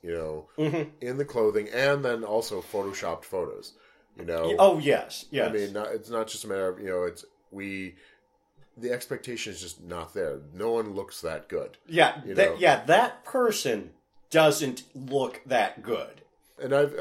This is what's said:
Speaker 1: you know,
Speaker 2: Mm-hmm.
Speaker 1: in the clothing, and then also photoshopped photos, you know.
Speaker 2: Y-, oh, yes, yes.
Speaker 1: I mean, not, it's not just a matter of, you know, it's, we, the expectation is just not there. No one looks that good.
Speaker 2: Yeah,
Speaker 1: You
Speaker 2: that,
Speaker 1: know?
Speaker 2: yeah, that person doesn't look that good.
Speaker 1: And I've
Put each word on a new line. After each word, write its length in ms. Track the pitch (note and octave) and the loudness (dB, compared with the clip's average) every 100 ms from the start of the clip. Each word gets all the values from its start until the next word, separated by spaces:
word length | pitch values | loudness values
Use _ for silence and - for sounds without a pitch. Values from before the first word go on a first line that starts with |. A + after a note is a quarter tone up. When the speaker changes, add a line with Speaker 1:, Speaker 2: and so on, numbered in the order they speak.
Speaker 1:
you 100 | F2 | -6
know, 340 | E2+ D#2+ D#2 D2+ - | -6 -4 -8 -8 -4
Speaker 2:
Mm-hmm. 320 | D#3 D#3+ D3+ - | -2 -2 -6 -8
Speaker 1:
in 160 | B2 C3+ | -6 -4
the 80 | |
clothing, 440 | C#3+ A#2+ G#2+ G#2 G#2 | -2 2 2 2 0
and 300 | A#2 C#3 C#3+ | 2 2 2
then 180 | C3 A#2 | 0 -2
also 380 | G#2+ A2 A2+ G2+ | -2 -2 -2 -6
photoshopped 640 | - G#2 G2 F#2+ F#2 D#2+ | -6 -4 -4 -4 -4 -6
photos, 480 | - F#2+ D#2 G1+ - - _ _ _ - | -6 -4 -4 -8 -16 -20 _ _ _ -12
you 100 | E2 | -4
know. 200 | E2 - | -2 2
Speaker 2:
Y-, 100 | - | 6
oh, 180 | F#3+ D#3+ | 6 6
yes, 460 | C#3+ B2 - - - | 2 2 0 -12 -6
yes. 180 | C#3 A2 | -2 0
Speaker 1:
I 40 | |
mean, 200 | G#2+ G2+ | 0 -4
not, 160 | G2+ G#2+ | -4 -6
it's 180 | A2+ A2 | -6 -6
not 180 | A#2 A2 | -6 -6
just 160 | - | -8
a 40 | A2 | -6
matter 200 | F#2+ F#2+ | -4 -2
of, 100 | F2+ | -4
you 80 | G2 | -4
know, 180 | F2+ | -4
it's, 200 | F2+ E2+ - _ _ | -4 -6 -18 _ _
we, 440 | G2 G2 G2 F#2 - - _ _ _ _ _ - - | -12 -10 -8 -10 -14 -20 _ _ _ _ _ -20 -10
the 160 | A#2+ | -6
expectation 600 | A#2+ - B2 - A#2 A2 | -6 -6 -10 -8 -8 -8
is 80 | F2 | -10
just 220 | F2 - | -12 -14
not 300 | E2+ F2 E2 | -10 -10 -6
there. 280 | G2+ E2 C#2 D2 | -4 -4 -4 -10
No 200 | F2 A2+ | -6 -2
one 200 | A#2 G#2+ | 0 -2
looks 260 | F#2+ D#2+ - | -6 -8 -8
that 260 | D#2+ D#2 - | -8 -8 -6
good. 300 | E2+ C#2 - - | -6 -6 -12 -2
Speaker 2:
Yeah, 320 | E3 C#3+ - B2+ | 4 4 2 -2
Speaker 1:
You 80 | |
Speaker 2:
that, 160 | G2 G3 | 4 4
Speaker 1:
know? 60 | E3 | 6
Speaker 2:
yeah, 260 | F3 B2+ | 4 4
that 400 | B2 F#3 A#3+ - | 6 6 4 -2
person 680 | - C4 A#3+ G#3 C3 G#2+ - - _ _ - | -4 2 2 2 0 -2 -6 -16 _ _ 0
doesn't 520 | D#3+ D#3 D3 C#3 B2 - | 6 6 6 0 -6 -12
look 460 | C3+ C3 C3+ B2 - C3 | -14 -2 0 0 -4 0
that 360 | B2 G2 - | 2 2 -2
good. 380 | A2 G#2 - - - _ _ - | -4 -4 -4 -12 -20 _ _ -10
Speaker 1:
And 140 | C3+ | 0
I've 240 | C#3 C#3+ - | 4 4 2